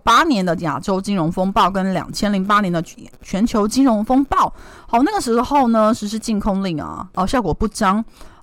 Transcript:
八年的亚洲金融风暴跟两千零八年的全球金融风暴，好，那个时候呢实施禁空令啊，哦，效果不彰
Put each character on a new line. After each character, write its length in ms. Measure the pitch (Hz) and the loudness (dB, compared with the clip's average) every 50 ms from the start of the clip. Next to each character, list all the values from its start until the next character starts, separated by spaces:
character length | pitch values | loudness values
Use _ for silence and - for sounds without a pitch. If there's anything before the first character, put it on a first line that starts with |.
| - | 2
八 180 | - 139 254 311 | 2 4 4 4
年 200 | 339 262 196 185 | 2 2 0 0
的 100 | 185 165 | 0 -2
亚 220 | - - 156 139 127 | -2 -2 -4 -6 -4
洲 220 | - - 196 185 | -4 -4 -4 -2
金 160 | 196 202 202 | -2 -2 -2
融 160 | 190 156 160 175 | 0 0 -2 -2
风 180 | 185 185 190 | -2 -2 0
暴 200 | 196 233 202 - | 2 2 2 2
跟 240 | 202 196 185 190 185 | 2 0 -2 -2 -2
两 180 | 165 - - 156 | -4 -4 -6 -6
千 180 | - - 202 | -4 -2 -2
零 140 | 202 196 185 | 0 -2 0
八 140 | 202 208 208 | 2 2 2
年 100 | 208 180 | 2 0
的 140 | 175 165 165 - - - - - - - - | -2 -2 -4 -6 -10 -18 -20 -20 -20 -20 -12
全 240 | - - 185 220 | -8 -2 -2 0
球 200 | - - 220 202 | 0 2 0 0
金 160 | 214 - 254 269 | 0 2 2 4
融 220 | 269 220 208 214 | 4 4 2 0
风 180 | - 254 269 277 | 2 2 2 2
暴， 260 | - - 370 233 - - - - - - - - | 2 2 0 0 0 -2 -6 -16 -20 -20 -20 -6
好， 160 | - - 233 269 | -2 0 2 2
那 80 | 381 | 2
个 100 | 440 392 302 | 2 0 0
时 180 | 240 226 233 | 0 0 0
候 280 | 247 240 277 294 262 233 | 0 2 2 2 4 4
呢 240 | 226 220 214 214 226 | 4 4 4 2 2
实 120 | - 208 | 0 -4
施 120 | 208 214 220 | -6 -8 -6
禁 200 | - - 220 202 | -4 -4 -4 -2
空 240 | - 220 190 190 196 | 0 0 -2 -2 -2
令 160 | 190 165 147 | -4 -4 -6
啊， 280 | - 78 78 - - 180 - | -6 -8 -10 -12 -12 -10 -6
哦， 120 | - 185 | -4 -2
效 140 | 196 - 254 | 0 0 0
果 120 | 208 165 147 | 0 -2 -2
不 140 | - 220 | -2 -2
彰 380 | 214 - - 220 190 190 214 226 - - - - - - - | -4 -2 -2 0 0 0 0 -2 -6 -12 -20 -20 -20 -20 -10